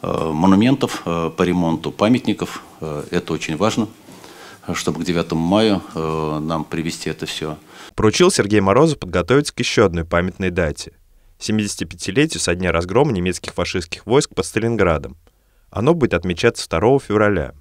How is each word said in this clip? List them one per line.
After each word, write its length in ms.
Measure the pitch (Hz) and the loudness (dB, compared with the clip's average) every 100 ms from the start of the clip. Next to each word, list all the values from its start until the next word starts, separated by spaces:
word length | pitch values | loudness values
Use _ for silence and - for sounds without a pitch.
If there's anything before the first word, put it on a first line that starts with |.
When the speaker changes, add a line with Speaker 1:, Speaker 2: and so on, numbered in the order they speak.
Speaker 1:
э, 280 | - - 80 | -4 -4 -2
монументов, 680 | 78 95 95 120 139 - - | 2 4 6 4 2 -2 -4
э, 260 | 87 85 82 82 | -4 -2 -4 0
по 60 | |
ремонту 500 | 90 90 85 78 76 | 0 2 0 -2 -4
памятников. 680 | 73 104 123 117 101 85 - - - | 0 2 2 0 -4 -6 -8 -18 -12
Э, 240 | 80 73 - | -8 -8 -4
это 240 | 90 - | -6 -4
очень 240 | 78 - 78 | -6 -6 -2
важно, 300 | 107 117 107 - - - - - - - - | 0 0 -4 -8 -20 -20 -20 -20 -20 -16 -8
чтобы 280 | 85 - 78 | -4 -4 -4
к 20 | |
девятому 360 | 82 85 82 82 | -2 -2 -2 -2
мая, 420 | 82 101 110 95 - | 2 4 4 0 -4
э, 440 | 82 80 80 78 78 | -6 -4 -2 -4 -4
нам 220 | 78 82 | -4 -4
привести 460 | 78 82 82 - 78 | -4 -6 -6 -6 -10
это 160 | 78 78 | -8 -8
всё. 320 | - 78 76 - - - | -8 -8 -10 -16 -20 -12
Speaker 2:
Поручил 360 | - 107 - 131 | 0 0 4 2
Сергей 300 | - 101 107 | 4 2 4
Морозов 380 | 95 110 160 143 | 4 6 4 2
подготовиться 560 | 90 90 87 135 147 | -4 -4 2 2 2
к 60 | - | -6
ещё 240 | 120 - | -2 4
одной 220 | 101 85 80 | 4 2 0
памятной 440 | 87 92 - 95 | 0 0 -4 -4
дате — 420 | 87 80 71 - _ _ _ _ _ | 0 -2 -4 -14 _ _ _ _ _
семидесяти 460 | - 107 104 - | -4 -2 -2 -6
пятилетию 560 | 87 87 - 98 156 - | -10 -8 -2 0 0 0
со 140 | - | -2
дня 180 | 87 92 | 0 0
разгрома 400 | 82 90 104 151 | 0 0 2 2
немецких 400 | 98 90 90 - | 2 -2 -4 -8
фашистских 540 | - 175 95 - - - | -6 -4 -4 -6 -12 2
войск 280 | 131 156 | 2 2
под 120 | - - | -6 -4
Сталинградом. 720 | 113 113 113 92 78 69 - _ _ _ _ _ | -2 -2 2 2 2 -4 -18 _ _ _ _ _
Оно 220 | 98 123 | -2 2
будет 220 | 175 117 | 2 2
отмечаться 500 | 87 87 85 117 - | 0 0 2 2 0
второго 360 | - 82 104 139 | -4 2 4 4
февраля. 520 | - 104 104 95 67 - | 2 2 4 2 -2 -10